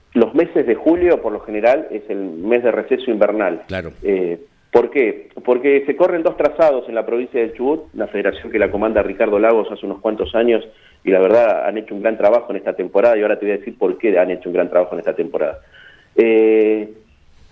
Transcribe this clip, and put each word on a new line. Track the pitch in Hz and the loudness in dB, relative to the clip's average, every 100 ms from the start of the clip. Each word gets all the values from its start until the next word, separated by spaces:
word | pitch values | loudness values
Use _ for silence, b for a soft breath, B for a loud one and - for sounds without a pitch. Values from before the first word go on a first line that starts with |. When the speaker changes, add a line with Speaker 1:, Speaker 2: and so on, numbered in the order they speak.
| _ | _
Speaker 1:
los | 123 113 139 | 0 2 2
meses | 170 175 120 | 0 0 0
de | 107 | 0
julio, | 151 175 175 156 | 2 2 2 2
por | 113 | -2
lo | 104 | -8
general, | - 107 113 147 - | -8 0 2 2 -2
es | 104 - | -10 -8
el | 101 | -8
mes | 95 80 101 120 | -8 -6 0 2
de | 120 | 2
receso | 110 - 127 127 | 0 -2 -2 -2
invernal. | 107 104 107 95 82 - | 2 2 2 -2 -4 -6
Speaker 2:
Claro. | 92 82 - | -8 -8 -6
Speaker 1:
Eh, | 101 95 87 85 - _ _ | -2 0 0 -4 -12 _ _
¿por | 120 120 | 2 2
qué? | 143 110 - - - | 0 0 -2 -12 -6
Porque | - 123 143 139 | -2 2 2 2
se | 139 139 | 2 0
corren | 180 175 | 0 0
dos | 170 - | -2 0
trazados | 147 147 160 131 - | -2 2 2 2 -2
en | |
la | 113 | -6
provincia | 107 120 123 123 | -4 -4 -2 -2
del | 113 | -4
Chubut, | 113 127 151 - | -2 -2 -2 -6
la | - 104 | -8 -6
federación | 101 98 90 117 | -4 -4 -4 -4
que | 110 | -2
la | 98 | 0
comanda | 98 95 113 | 0 0 0
Ricardo | 98 98 110 101 | -2 -2 0 2
Lagos | 110 113 98 | 4 2 0
hace | - | -6
unos | 98 101 | -10 -6
cuantos | 110 107 - 113 | -4 -4 -2 0
años, | 120 110 - b b b | 2 0 -2 b b b
y | - | 0
la | 92 | 2
verdad | 95 113 113 85 69 | 4 4 4 0 -2
han | 107 | -6
hecho | 107 101 | -8 -4
un | |
gran | 110 110 | -4 2
trabajo | 101 117 - | 2 2 0
en | 98 | -6
esta | 98 | -6
temporada, | 90 90 98 117 110 | -6 -2 2 2 4
y | |
ahora | 104 104 | 0 0
te | 104 | -2
voy | |
a | 98 | -4
decir | - - | -6 -4
por | - - | -2 0
qué | 113 90 | 0 2
han | 92 | 0
hecho | 87 87 | -2 -4
un | |
gran | 90 87 | -2 0
trabajo | 87 90 | 0 0
en | 87 | -4
esta | 82 80 | -4 -4
temporada. | 82 - 78 - b b b b b | -4 -4 -6 -6 b b b b b
Eh, | - 113 113 110 110 107 110 107 107 _ _ _ _ - | 0 4 4 4 4 2 0 -4 -14 _ _ _ _ -20